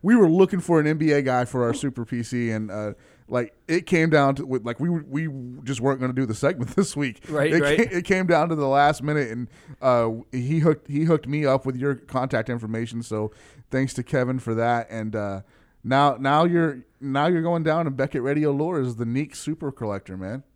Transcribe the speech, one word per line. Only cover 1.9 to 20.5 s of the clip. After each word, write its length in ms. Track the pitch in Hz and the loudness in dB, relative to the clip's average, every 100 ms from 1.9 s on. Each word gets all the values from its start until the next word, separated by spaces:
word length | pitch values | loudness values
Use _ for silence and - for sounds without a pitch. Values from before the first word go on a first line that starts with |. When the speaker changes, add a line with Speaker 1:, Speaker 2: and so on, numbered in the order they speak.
| 120 117 | -6 -6
Speaker 1:
P 160 | 120 | -6
C, 280 | 113 123 117 | -4 -4 -2
and, 200 | 110 107 | -2 -6
uh, 220 | 101 107 101 _ _ - | -6 -8 -10 _ _ -6
like, 260 | 123 120 - - | -4 -4 -8 -4
it 200 | 165 - | -4 0
came 220 | 170 165 | 2 4
down 280 | 156 139 135 | 4 4 2
to, 100 | 139 | -2
with, 180 | 131 | -4
like, 140 | 110 120 | -4 -4
we, 80 | 160 | -2
we 400 | 170 147 135 160 135 123 127 | -2 -4 -6 -6 -8 -12 -12
just 160 | 143 131 | -8 -2
weren't 200 | 127 135 | 0 0
gonna 120 | 127 | -2
do 100 | 127 | -2
the 100 | 131 | -2
segment 360 | 110 139 175 113 | 0 -2 -2 -2
<laughs> 60 | - | 0
this 200 | 196 143 | 0 -2
week. 240 | 139 107 - | -6 -6 -6
Speaker 2:
Right, 240 | 151 147 | -2 2
Speaker 1:
It 80 | 160 | 2
Speaker 2:
right. 160 | 143 156 233 | 4 2 2
Speaker 1:
ca-, 60 | 180 | 0
it 60 | 180 | 0
came 200 | 185 185 | 0 4
down 200 | 170 165 | 4 2
to 60 | |
the 140 | 160 139 | 0 2
last 340 | 139 143 151 | 4 4 2
minute, 280 | 139 151 127 | 0 -2 -2
and, 180 | 117 120 - - 143 | -4 -10 -12 -20 -2
uh, 280 | 131 123 117 113 - | 2 4 2 -2 -8
he 280 | 127 123 160 | -6 -2 2
hooked, 280 | 160 156 - | 4 2 -2
he 160 | 143 | -2
hooked 220 | 165 156 131 | 2 2 0
me 180 | 147 | -2
up 220 | 143 131 131 | 2 2 0
with 100 | 127 | -4
your 200 | 139 131 | -2 -4
contact 520 | - 135 135 120 113 | -6 -4 -2 -2 -2
information. 540 | 120 110 113 113 113 | -6 -4 -6 -6 -8
So 280 | 113 110 107 - - - - | -6 -6 -6 -8 -20 -20 -6
thanks 220 | 131 135 | -2 -2
to 80 | - | -4
Kevin 340 | 120 147 123 127 | -4 -2 0 -2
for 160 | 117 | -4
that. 320 | 113 117 120 113 | -2 0 0 -4
And, 240 | 113 110 | -8 -6
uh, 280 | 107 104 98 - _ _ _ | -6 -6 -8 -12 _ _ _
now, 320 | - 131 143 123 | 0 4 4 2
now 260 | 135 147 | 2 4
you're, 400 | 175 170 165 131 - _ | 4 2 0 -2 -12 _
now 280 | 139 135 156 | -4 0 2
you're 160 | 175 | 2
going 200 | 165 170 | 0 0
down 220 | 160 160 165 | 0 0 0
in 60 | |
Beckett 300 | 131 139 147 | -2 -2 -2
Radio 300 | 123 147 151 | -2 0 0
lore 280 | 139 156 170 | 0 0 -2
as 160 | 127 113 | -2 -4
the 80 | |
Neek 300 | 117 123 147 | -4 -2 -4
Super 360 | - - 156 147 | -8 -8 -6 -8
Collector, 460 | 135 110 98 - 92 | -6 -6 -6 -8 -12
man. 280 | 92 127 - | -10 -10 -14